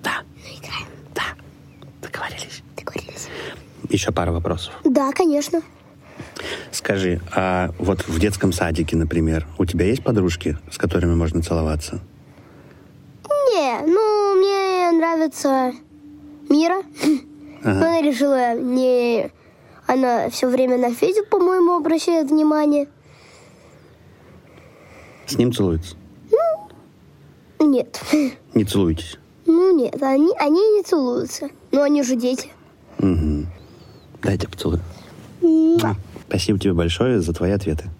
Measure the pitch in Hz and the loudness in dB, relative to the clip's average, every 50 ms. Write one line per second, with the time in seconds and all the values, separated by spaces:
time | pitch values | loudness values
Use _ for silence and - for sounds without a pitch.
0 | - - - - - - - - - - - - - - - - - - - - | -6 -6 -8 -8 -10 -14 -20 -20 -20 -20 -20 -18 -18 -14 -14 -14 -14 -16 -18 -20
1 | - - - - - - - - - - - - - - - - - - - - | -20 -12 -10 -8 -8 -8 -10 -14 -20 -20 -20 -20 -20 -20 -20 -20 -20 -20 -20 -18
2 | - - - - - - - - - - - - - - - - - - - - | -18 -14 -12 -10 -10 -10 -12 -12 -14 -16 -16 -20 -20 -18 -18 -14 -14 -10 -10 -10
3 | - - - - - - - - - - - - - - - - - - - 95 | -12 -12 -16 -16 -16 -14 -14 -14 -14 -14 -14 -16 -20 -20 -20 -14 -6 -4 -2 -2
4 | - - 82 - 87 87 85 82 85 90 90 90 - - - - - 320 254 - | -2 -2 -2 -2 -2 -2 -2 -2 -2 -4 -4 -6 -6 -12 -16 -2 0 2 2 2
5 | 269 269 285 - 370 330 285 294 285 - - 330 320 - - - - - - - | 0 0 0 0 2 2 2 0 -2 -2 -4 -4 -4 -6 -20 -20 -20 -20 -20 -20
6 | - - - - - - - - - - - - - - - - - - 104 98 | -20 -20 -18 -18 -18 -16 -16 -14 -12 -12 -12 -12 -14 -12 -12 -10 -2 -2 0 0
7 | 95 90 87 87 - - - - 95 92 92 92 90 85 82 - 85 92 95 85 | 2 0 -2 -2 -6 -6 -4 -2 0 0 0 0 0 -2 -4 -4 -2 -2 -2 -2
8 | - - 82 82 95 104 98 - - 95 85 - 90 85 80 80 82 78 - 80 | -2 -4 -2 0 0 0 0 0 0 0 0 0 -2 -2 0 -2 -2 0 0 0
9 | 82 80 82 82 80 80 80 80 80 - - - 98 87 - 85 90 95 - 135 | 0 0 0 0 0 2 0 -2 -4 -6 -4 -4 -4 -2 0 0 0 0 0 0
10 | - - 117 104 92 90 82 - - 80 76 76 - - - - - 85 - 92 | 0 0 0 2 2 0 -2 -2 -4 -6 -6 -6 -10 -14 -8 -4 -4 -2 0 0
11 | 85 85 85 85 85 80 82 85 82 - 90 82 80 78 78 78 - - - 92 | 0 2 2 2 0 0 -2 -2 -2 -2 -2 -2 0 -2 -2 -4 -6 -8 -12 -12
12 | - - - - - - - - - - - - - - - - - - - - | -14 -16 -20 -20 -20 -20 -20 -20 -20 -20 -20 -20 -20 -20 -20 -20 -20 -20 -20 -20
13 | - - - - - - 587 571 571 523 453 370 294 262 240 - - 311 339 403 | -20 -20 -20 -20 -6 -2 -2 2 2 2 2 2 2 0 -2 -2 0 2 2 4
14 | 440 427 427 415 415 403 392 370 381 392 392 392 392 381 381 370 359 349 339 330 | 4 2 2 2 2 2 4 4 2 2 2 0 0 0 0 0 2 2 2 2
15 | 320 330 339 320 320 311 - - - 285 269 262 262 254 - - - _ - - | 2 2 0 0 0 -2 -4 -2 -2 0 0 2 0 -2 -4 -8 -16 _ -20 -20
16 | - - - - - - - - - - 277 294 320 339 359 392 381 - - - | -20 -20 -20 -20 -20 -20 -20 -20 0 2 2 4 4 2 0 -2 -4 -8 -10 -2
17 | - 294 311 262 - - - - - - - - - - - 95 - 330 339 330 | 0 0 0 0 -2 -10 -20 -20 -20 -20 -20 -6 -2 -2 2 2 2 4 4 4
18 | 302 294 277 226 277 285 277 262 247 240 233 240 262 247 247 254 262 254 254 247 | 2 2 2 2 2 2 2 2 2 0 0 -2 -2 0 0 2 2 4 4 4
19 | 240 240 233 220 - - - _ _ - _ _ - - - - _ - 254 262 | 2 2 0 0 -2 -4 -8 _ _ -20 _ _ -20 -20 -20 -16 _ -2 0 2
20 | 262 247 240 226 - 233 - - - 254 247 254 262 254 254 247 254 247 240 - | 2 2 2 0 0 -2 -2 -2 -2 0 2 2 2 2 2 2 2 0 0 0
21 | - 349 381 427 403 - - 392 349 359 370 370 349 339 359 349 285 320 320 320 | 0 2 2 0 0 2 2 2 4 4 4 4 4 4 4 2 2 2 0 2
22 | - - 339 330 311 269 294 311 311 302 302 302 302 294 294 294 285 285 - - | 2 2 2 2 2 2 2 4 4 4 4 4 2 2 2 2 0 -2 -8 -20
23 | _ - - - - - - - - - - - - - - - - - - _ | _ -20 -20 -20 -20 -20 -20 -20 -20 -20 -20 -20 -20 -20 -20 -20 -20 -20 -20 _
24 | - - - - - - - - - - - - - - - - - - - - | -20 -20 -20 -20 -20 -20 -20 -20 -20 -20 -20 -20 -20 -20 -20 -20 -20 -20 -20 -20
25 | - - - - - - - - 117 123 117 - 101 92 85 80 82 - - - | -20 -20 -20 -20 -12 -10 -2 0 0 0 2 0 0 0 0 -2 -4 -8 -16 -20
26 | - - - - - - 415 508 659 679 622 784 831 831 - - - - _ _ | -20 -20 -20 -20 -4 0 2 2 2 2 0 -2 -6 -16 -20 -20 -20 -20 _ _
27 | - - - _ - - - - - _ - - 311 302 277 247 - - - - | -20 -20 -20 _ -20 -20 -20 -20 -20 _ -4 0 2 2 2 2 -2 -4 -10 -14
28 | - - - 302 294 254 - - - - - - 107 101 - 101 95 85 80 80 | -4 -2 0 0 0 0 -4 -8 -20 -2 0 0 0 2 2 2 2 2 0 -2
29 | - - - - - - - - - - 320 330 359 381 370 311 247 - - 247 | -4 -14 -16 -18 -20 -20 -20 -6 0 2 4 4 4 4 4 2 2 0 -2 -2
30 | 285 269 269 269 302 339 - - 320 294 302 349 415 440 427 415 370 - - 320 | -2 0 2 4 4 2 2 2 2 2 4 4 4 4 4 2 0 0 0 0
31 | 269 247 240 - - 254 - - 294 285 - - - - - 277 285 285 294 294 | 0 0 -2 -4 -4 -6 -8 -10 -10 -12 -14 -16 -10 -2 0 2 2 4 2 2
32 | 277 240 262 233 233 247 262 254 - - - - - - - _ - - - - | 2 0 -2 -2 0 -2 -2 -4 -6 -12 -16 -20 -20 -20 -20 _ -20 -20 -8 -2
33 | - 98 90 80 78 76 76 73 76 87 - - - - - - - - - - | 0 0 2 2 0 0 -2 -2 -4 -8 -12 -16 -20 -20 -20 -20 -20 -20 -20 -20
34 | - - - - - 98 101 - - - - - - - 82 85 - - - - | -20 -20 -20 -6 -2 -2 -2 -2 -4 -8 -10 -8 -4 -4 -4 -4 -6 -8 -16 -20
35 | - - - - - - - - - 339 320 320 320 320 330 339 339 - - - | -20 -20 -20 -20 -20 -20 -10 0 2 4 4 4 4 4 2 2 0 0 -2 -6
36 | - - - - - - - 92 - - 107 92 - 98 90 82 85 82 82 - | -8 -14 -18 -20 -10 -6 -4 -4 0 0 -2 0 0 0 0 2 0 0 0 0
37 | 113 131 123 104 85 78 85 - 87 90 101 98 101 - 78 80 - - - - | 0 0 2 0 0 -2 -4 -2 -2 0 0 0 -2 -4 -4 -4 -6 -10 -16 -16